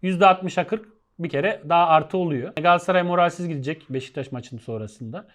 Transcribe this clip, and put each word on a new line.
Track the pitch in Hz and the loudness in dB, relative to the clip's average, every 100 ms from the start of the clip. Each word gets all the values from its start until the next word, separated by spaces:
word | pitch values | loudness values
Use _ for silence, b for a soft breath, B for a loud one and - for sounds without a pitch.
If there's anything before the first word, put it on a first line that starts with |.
Yüzde | 185 185 196 | -4 4 6
altmışa | 185 185 180 175 | 4 0 -4 -4
kırk | 220 - _ _ _ | -6 -8 _ _ _
bir | 165 | -6
kere | 139 180 220 147 | -2 -2 -4 0
daha | 170 170 | 2 6
artı | 156 156 190 | 4 4 -4
oluyor. | 175 139 131 - | -2 -4 -6 0
Galatasaray | 165 175 175 185 | 2 2 2 0
moralsiz | 175 175 175 170 175 | 2 2 2 0 -8
gidecek | 151 131 139 _ | -6 -6 -8 _
Beşiktaş | 131 - - 135 | -10 -8 -10 -10
maçının | 123 113 117 | -10 -12 -16
sonrasında. | - 113 107 - 117 160 - | -10 -10 -10 -12 -14 -14 -16